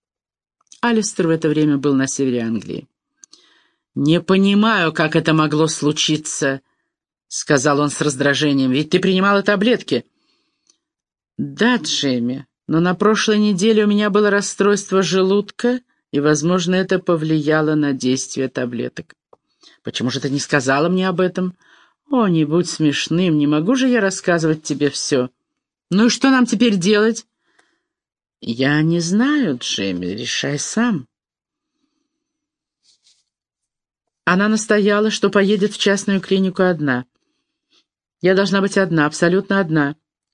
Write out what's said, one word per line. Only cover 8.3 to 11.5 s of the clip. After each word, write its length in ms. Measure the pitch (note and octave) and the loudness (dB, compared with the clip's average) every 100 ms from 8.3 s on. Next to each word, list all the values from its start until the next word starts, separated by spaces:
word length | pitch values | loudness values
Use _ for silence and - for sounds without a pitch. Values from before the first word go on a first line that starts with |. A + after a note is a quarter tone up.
| C#3 D3 C#3 C3 | 0 0 0 0
«ведь 200 | C3 D3+ | 0 0
ты 80 | F3+ | 0
принимала 420 | F3+ F#3 G3 G3+ | 2 2 2 2
таблетки». 640 | G3 G3+ G#3+ A#3 - B2+ - _ _ _ _ _ _ _ _ _ _ _ _ - | 2 0 2 0 0 -4 -4 _ _ _ _ _ _ _ _ _ _ _ _ -10
«Да, 400 | C#3+ | -10